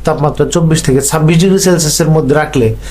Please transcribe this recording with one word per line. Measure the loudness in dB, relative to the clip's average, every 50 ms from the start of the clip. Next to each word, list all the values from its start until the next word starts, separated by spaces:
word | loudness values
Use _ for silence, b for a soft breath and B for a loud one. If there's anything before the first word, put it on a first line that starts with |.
| -4
তাপমাত্রা | -4 -2 -2 -2 -4 -2 -2 -4 -2
চব্বিশ | 0 0 0 2 0 0 0
থেকে | 0 0 0
ছাব্বিশ | 0 -2 -2 0 2 2 2 4
ডিগ্রি | 2 2 2 2
সেলসিয়াসের | 2 2 2 2 0 -2 -2 0 0 2
মধ্যে | 2 0 2 0 0
রাখলে, | 0 0 -2 -2 0 0 0 -2 B B B